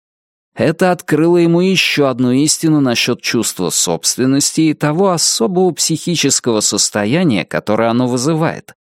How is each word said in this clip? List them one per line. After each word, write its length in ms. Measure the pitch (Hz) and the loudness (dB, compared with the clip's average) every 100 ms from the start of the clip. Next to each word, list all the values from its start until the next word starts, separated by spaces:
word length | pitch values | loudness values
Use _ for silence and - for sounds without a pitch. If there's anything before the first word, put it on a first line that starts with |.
| _ _ _ _ _ | _ _ _ _ _
Это 360 | - 120 165 185 | -2 -2 0 0
открыло 460 | 175 - 151 165 175 | -2 -2 0 2 4
ему 240 | 170 170 | 4 2
еще 460 | 185 180 160 - 139 | 2 2 0 0 0
одну 240 | 120 123 | 0 0
истину 500 | 127 151 - 160 151 | 2 2 0 0 2
насчет 400 | 135 117 - 120 | 2 0 -2 -4
чувства 480 | - 123 107 - 90 | -2 -2 -2 -4 -4
собственности 920 | - - 82 - - 127 139 139 - | -2 -2 -2 -2 -2 0 0 0 0
и 120 | 160 | 0
того 360 | 151 147 151 196 | 0 -2 0 0
особого 600 | 170 - - 226 180 185 | 2 0 0 0 2 0
психического 880 | 151 - 160 - 170 139 - - 110 | 0 -2 -2 -2 -2 0 0 0 0
состояния, 840 | - 104 - 107 104 151 180 104 | 0 -2 -2 0 0 0 2 0
которое 460 | - 78 - 101 117 | -2 -6 -2 0 2
оно 180 | 117 127 | 0 0
вызывает. 640 | 127 131 160 156 - - - _ | 0 -2 0 -2 -4 -14 -20 _